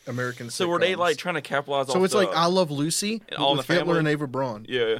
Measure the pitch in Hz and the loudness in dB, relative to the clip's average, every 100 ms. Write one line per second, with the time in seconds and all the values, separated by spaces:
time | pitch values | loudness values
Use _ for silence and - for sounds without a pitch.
0 | - 123 127 123 120 - 180 170 170 185 | -10 -6 -6 -6 -10 -2 0 2 2 2
1 | 175 147 180 160 - 139 139 139 131 185 | 0 0 -2 -6 -2 -4 -2 -2 0 2
2 | 190 208 185 156 170 185 170 143 156 - | 2 4 2 2 2 4 2 0 -2 -2
3 | 202 220 - - 139 143 - 175 165 170 | -2 -6 -8 -2 2 2 2 2 2 2
4 | 156 147 143 131 131 104 110 123 113 110 | 2 0 -2 -4 -4 -6 -6 -2 0 0